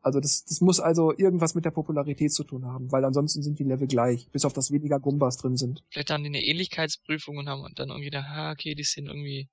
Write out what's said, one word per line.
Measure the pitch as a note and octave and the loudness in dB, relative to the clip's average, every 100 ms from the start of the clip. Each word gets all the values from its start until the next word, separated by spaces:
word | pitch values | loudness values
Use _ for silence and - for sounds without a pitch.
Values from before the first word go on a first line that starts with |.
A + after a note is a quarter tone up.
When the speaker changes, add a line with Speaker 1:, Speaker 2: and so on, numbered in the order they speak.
Speaker 1:
Also | C#3+ C#3 | 2 2
das, | D3 - | 0 -4
das | - D#3 | -4 2
muss | F3+ F3+ | 4 6
also | E3 E3 D#3+ | 4 4 4
irgendwas | - F#3+ F3+ D#3+ E3+ | 6 4 4 2 0
mit | |
der | E3 | -2
Popularität | D#3+ D3+ D3+ C#3+ C3+ D3 | -2 -2 -2 -2 0 0
zu | - | 0
tun | D3+ C3 B2+ | -4 -6 -6
haben, | C3 B2+ | -8 0
weil | C3+ | 2
ansonsten | C3+ C3+ D3 D#3 | 4 2 0 0
sind | D3 D3 | -4 -2
die | |
Level | C#3 C3 C3+ | 0 0 2
gleich, | B2 A#2+ A#2+ - | 4 4 2 -2
bis | C#3+ | -2
auf | C#3+ | 0
dass | C3+ C3+ | 0 0
weniger | C#3+ D3+ C#3 | 0 2 2
Gumbas | C#3 C#3+ C3+ B2 | 2 2 2 2
drin | C3 B2+ | -2 0
sind. | A#2+ C3+ _ | -2 -4 _
Speaker 2:
Vielleicht | - D3 | -8 -4
haben | D3+ | -2
die | D3 | -2
eine | C#3+ | -2
Ähnlichkeitsprüfung | - D#3+ F#3 - D#3+ - - D3+ D3 D3 | 0 0 -2 -2 -4 -4 -4 -6 -4 -8
und | C#3+ | -6
haben | C#3 C#3 | -8 -8
dann | - C3+ | -8 -8
irgendwie | C3+ C#3+ | -6 -6
gedacht, | C#3+ C#3 | -6 -8
„Ah, | D3 D3+ | -6 -6
okay, | D3+ D#3 D3 | -6 -8 -4
die | |
sind | D3 - C#3+ | -4 -4 -8
irgendwie | C#3+ C#3+ C#3 C3+ | -8 -6 -8 -10